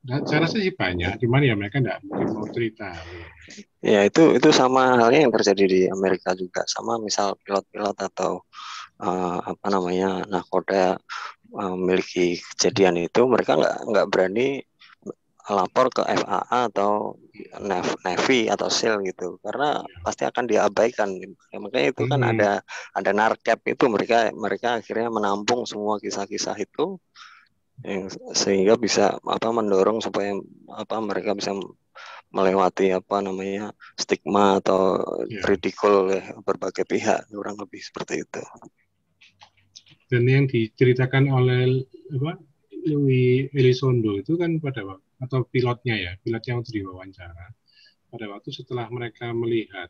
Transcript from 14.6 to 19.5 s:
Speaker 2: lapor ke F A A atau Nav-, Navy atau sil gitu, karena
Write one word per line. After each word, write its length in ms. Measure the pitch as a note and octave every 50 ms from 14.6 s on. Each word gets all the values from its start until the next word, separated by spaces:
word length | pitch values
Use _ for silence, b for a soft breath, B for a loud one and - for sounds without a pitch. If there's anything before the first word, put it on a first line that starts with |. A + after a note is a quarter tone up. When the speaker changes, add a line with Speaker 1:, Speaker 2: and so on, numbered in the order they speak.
| - _ _ _ B B B _ _ G2+ - _ _ _ _ _ -
Speaker 2:
lapor 480 | - G#2 G2+ F2+ F2 _ - B2+ C3
ke 160 | - - - -
F 160 | G2+ F#2+ -
A 160 | - G2+ F2+ - -
A 120 | - B2 B2 A2+
atau 480 | - - G2 G#2 G#2 G#2 G#2+ G#2 - - - - _ G#2+ - - - -
Nav-, 400 | G#2 G2+ F#2+ F2 F2+ E2+ - - _
Navy 420 | F#2 F2+ F#2 - - C3+ B2 A2 G#2+
atau 240 | G#2 F#2+ F#2 F2+
sil 320 | - - - A#2 A2 G2+ G2
gitu, 380 | F#2+ F2+ - F2+ F2+ F2+ F#2 _
karena 400 | G#2